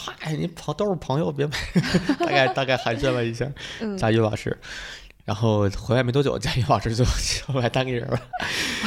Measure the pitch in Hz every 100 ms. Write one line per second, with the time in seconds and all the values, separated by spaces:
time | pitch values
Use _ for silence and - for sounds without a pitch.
0 | - - 160 151 170 - - 147 208 180
1 | - 135 175 139 147 - - 175 - 185
2 | 190 269 339 139 131 - 135 123 120 113
3 | 135 123 117 117 127 143 - - 220 196
4 | 113 110 110 110 - - - - - -
5 | - - - 117 113 107 101 - - 120
6 | 120 131 135 - 127 135 117 113 117 113
7 | 120 - - - - 131 117 131 131 120
8 | 123 120 - - - - - 233